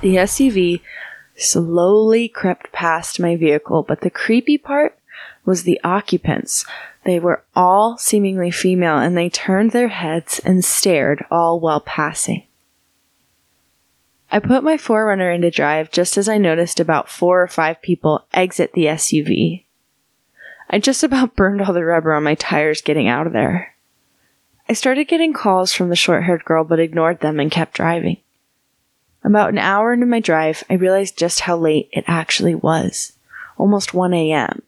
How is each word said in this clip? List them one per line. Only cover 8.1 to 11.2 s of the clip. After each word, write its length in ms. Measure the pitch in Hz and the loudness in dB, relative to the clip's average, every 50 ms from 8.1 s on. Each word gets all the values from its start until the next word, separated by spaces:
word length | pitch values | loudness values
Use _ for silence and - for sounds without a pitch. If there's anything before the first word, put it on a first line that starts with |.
| - 208 202 196 190 185 175 175 | 0 2 2 0 0 -2 -2 -4
female, 480 | 170 - - 185 185 185 175 165 156 143 | -4 -2 0 0 2 2 2 2 2 2
and 180 | - 160 180 | 0 0 0
they 120 | 175 170 175 | 0 -2 -2
turned 440 | - - - - 190 190 214 233 | -4 -6 -2 0 0 2 2 2
their 160 | - 240 247 233 | 2 0 0 0
heads 500 | 196 180 175 156 160 170 - - - - - | -2 -6 -6 -4 -4 -6 -6 -6 -10 -6 0
and 200 | - 185 185 180 | 0 0 2 2
stared, 600 | - - - - 196 180 147 131 - 147 - | 0 -2 0 2 2 2 2 2 0 0 -2